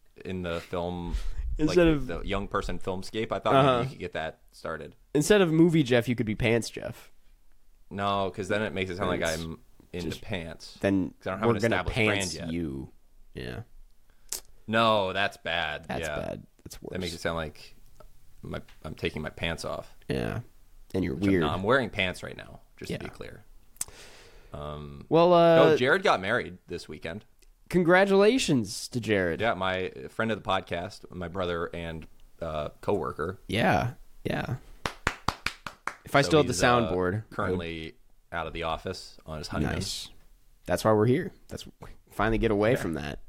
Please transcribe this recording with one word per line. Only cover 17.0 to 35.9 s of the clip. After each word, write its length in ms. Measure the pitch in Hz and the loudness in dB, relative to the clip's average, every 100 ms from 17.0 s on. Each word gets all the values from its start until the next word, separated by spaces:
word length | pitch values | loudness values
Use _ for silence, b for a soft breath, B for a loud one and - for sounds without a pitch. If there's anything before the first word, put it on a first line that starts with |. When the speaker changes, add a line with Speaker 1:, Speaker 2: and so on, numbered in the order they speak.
Speaker 1:
makes 140 | 90 | -6
it 60 | 82 | -6
sound 160 | 85 82 | -4 -4
like 400 | 78 - - - - - - - - - | -6 -10 -20 -20 -20 -20 -20 -20 -20 -16
my, 180 | - 80 - - | -12 -12 -12 -16
I'm 140 | 80 - | -14 -6
taking 260 | 87 - | -6 -6
my 80 | 78 | -8
pants 340 | - 82 82 | -6 -6 -4
off. 300 | - 73 - - - | -6 -8 -10 -14 -6
Speaker 2:
Yeah. 320 | 65 55 117 - - - - - | -4 -2 -6 -10 -20 -20 -20 -6
And 100 | 95 | -4
you're 100 | 87 | -2
Speaker 1:
Which 120 | 71 98 | 0 2
I'm 40 | |
Speaker 2:
weird. 100 | 92 | 4
Speaker 1:
not. 120 | 80 | 2
I'm 80 | 85 | 0
wearing 280 | 101 135 107 | 2 2 2
pants 340 | - 92 87 | -2 -2 -4
right 120 | - - | -10 -14
now, 220 | - - - - | -16 -18 -20 -14
just 140 | - | -10
to 80 | - | -8
be 60 | |
Speaker 2:
Yeah. 60 | - | -10
Speaker 1:
clear. 320 | - - 127 - - - - - B B B B B B | -12 -16 -16 -20 -20 -20 -12 -12 B B B B B B
Um, 540 | 73 73 73 73 71 - | -12 -10 -10 -12 -14 2
Speaker 2:
Well, 240 | 156 175 | 4 8
uh, 240 | 175 170 165 160 | 8 8 8 8
Speaker 1:
oh, 40 | 151 | 6
Jared 260 | 127 190 | 4 4
got 200 | 190 117 | 4 2
married 340 | 95 117 78 90 - | 2 -2 -2 -12 -10
this 200 | 85 - | -10 -10
weekend. 380 | 76 82 98 - _ - _ _ | -10 -10 -10 -14 _ -20 _ _
Speaker 2:
Congratulations 1200 | 180 165 180 196 196 208 254 - 135 101 - - | 2 6 6 6 6 6 4 2 2 2 -6 -8
to 100 | 127 | -6
Jared. 440 | 110 101 87 80 | 0 2 2 0
Speaker 1:
Yeah, 100 | 113 | 0
my 380 | 90 92 92 92 - 65 | 0 -2 -2 -4 -8 -10
friend 220 | - 113 | -4 -2
of 100 | 101 | -2
the 60 | 107 | 0
podcast, 560 | 95 - 87 92 - - | -2 -2 -6 -6 -12 -14
my 140 | 87 85 | -10 -8
brother 380 | 95 90 85 85 | -4 -2 -2 -4
and, 320 | 85 82 80 80 - - - | -6 -8 -8 -12 -20 -20 -10
uh, 300 | 82 78 73 - | -6 -4 -6 -6
coworker. 580 | - 98 67 - 80 101 - | -2 -2 -2 -4 -6 -6 -4
Speaker 2:
Yeah, 460 | 104 175 90 120 - - - | 0 2 2 0 -6 -16 -8
yeah. 320 | - 143 - 123 - - - - - - - - - - - - - | -4 -4 -4 -8 -10 -10 -10 -6 -6 -4 -8 -6 -8 -10 -14 -14 -14